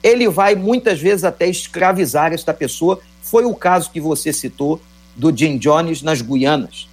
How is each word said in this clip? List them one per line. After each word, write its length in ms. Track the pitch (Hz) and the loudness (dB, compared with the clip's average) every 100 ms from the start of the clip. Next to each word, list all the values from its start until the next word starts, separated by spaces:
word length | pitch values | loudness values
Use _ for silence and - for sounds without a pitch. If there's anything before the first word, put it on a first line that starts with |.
ele 240 | 214 240 233 | 4 4 2
vai 280 | 160 202 | 2 2
muitas 440 | 202 196 247 233 165 | 2 0 0 0 0
vezes 240 | 170 202 | 0 0
até 240 | 175 - 175 | -2 0 -2
escravizar 840 | 180 - 170 185 185 156 143 160 | -2 -8 0 0 2 0 0 0
esta 200 | 165 - | -2 -4
pessoa. 460 | - 156 - 170 190 - - | -4 -6 -2 -2 -2 -8 -18
Foi 240 | - 233 | 0 2
o 100 | 240 | 2
caso 360 | 196 180 180 160 | -2 2 2 0
que 100 | 165 | -6
você 320 | 151 151 160 | -4 -2 -4
citou 480 | - 127 - 143 156 - - _ | -6 -8 -4 -4 -4 -8 -20 _
do 200 | - 156 | 0 0
Jim 220 | 120 156 135 | 2 0 2
Jones 440 | 151 156 170 151 | 2 2 0 -4
nas 200 | 151 143 | -2 -4
Guianas 680 | 117 135 135 151 101 - - | -2 0 2 0 -4 -12 -20